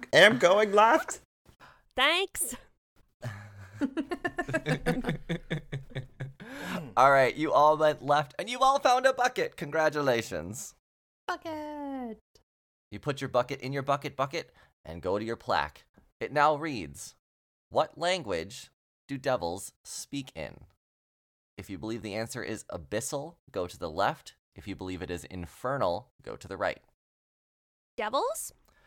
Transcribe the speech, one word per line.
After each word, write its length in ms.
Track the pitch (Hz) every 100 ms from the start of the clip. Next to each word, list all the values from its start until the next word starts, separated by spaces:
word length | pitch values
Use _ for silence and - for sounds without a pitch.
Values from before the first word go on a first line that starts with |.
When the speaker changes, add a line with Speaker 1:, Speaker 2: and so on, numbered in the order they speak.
| -
Speaker 1:
am 260 | 143 196 240
going 340 | 175 202 214
left. 480 | 202 220 320 - - _ _ _ _ - _ _ -
Speaker 2:
Thanks. 600 | 277 339 381 - - 254 - _ _ _ _ _ - - - - - -
Speaker 3:
<laughs> 60 | 277 320 - 349 349 - 349 320 156 - - 208 - 139 - 170 - 160 - 139 - 135 - - 135 - 226 277 294 180 139 120
All 140 | 135
right, 240 | 139 127
you 180 | - 156
all 240 | 139 151 156
went 280 | 156 147
left, 300 | 135 147 147 -
and 100 | 202
you 100 | 247
all 180 | 262 277
found 280 | 269 254 262
a 60 |
bucket. 440 | 262 370 - 156 -
Congratulations. 1160 | 147 160 156 147 139 117 - 87 85 107 - - _ _ _ _ -
Speaker 4:
Bucket. 920 | 349 330 311 302 294 285 269 240 220 _ _ _ _ _ _ _
Speaker 3:
You 80 | 101
put 220 | 147 139
your 80 | 135
bucket 320 | 123 123 135
in 120 | 127
your 100 | 139
bucket 340 | 135 143 139 -
bucket 340 | 139 160 - _ _ _
and 160 | - 85
go 160 | 90 101
to 60 |
your 120 | 110 113
plaque. 480 | - 90 71 - _ _ _ _
It 120 | 113
now 240 | 147 147 147
reads, 580 | 160 123 76 69 - - _ _ _ _ _
"What 260 | 117 156 -
language 720 | 170 185 117 85 82 131 - _ _ _ -
do 80 | 135
devils 560 | 135 127 85 92 - -
speak 460 | - - - 139 135
in?" 300 | - 64 50 - _ _ _ _ _ _ _ _ -
If 140 | 98
you 80 | 92
believe 240 | 110 113
the 120 | 104
answer 280 | 104 117 123
is 220 | 95 107 -
abyssal, 640 | 90 73 107 - 143 156 - _
go 160 | 98 90
to 120 | -
the 120 | 85
left. 440 | 78 107 151 - - _
If 120 | - 98
you 80 |
believe 280 | 95 92 90
it 80 | 90
is 140 | 87
infernal, 840 | - 92 87 - 123 139 95 90 127 _
go 140 | - -
to 120 | -
the 80 | 95
right. 260 | 92 - _ _ _ _ _ _ _ _ _ _ _ -
Speaker 2:
Devils? 560 | 214 269 480 640 - - _ _